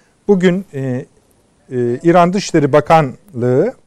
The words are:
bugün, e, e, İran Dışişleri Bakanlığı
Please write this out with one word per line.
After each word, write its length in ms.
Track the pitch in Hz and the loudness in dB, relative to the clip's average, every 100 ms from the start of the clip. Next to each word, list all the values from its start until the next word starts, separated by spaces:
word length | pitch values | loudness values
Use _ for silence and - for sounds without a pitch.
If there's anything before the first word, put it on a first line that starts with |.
| _ _ - | _ _ -2
bugün, 380 | 196 180 180 190 | 0 2 -2 -6
e, 320 | 135 135 123 165 _ _ _ _ _ _ | -10 -6 -8 -10 _ _ _ _ _ _
e, 280 | 127 120 123 | -4 -4 0
İran 300 | 170 175 175 | 2 4 2
Dışişleri 400 | 190 - 165 143 | 0 -2 0 2
Bakanlığı 1040 | 147 147 165 135 - _ 123 123 131 220 - | 2 4 2 2 -6 _ -6 -2 0 -2 -6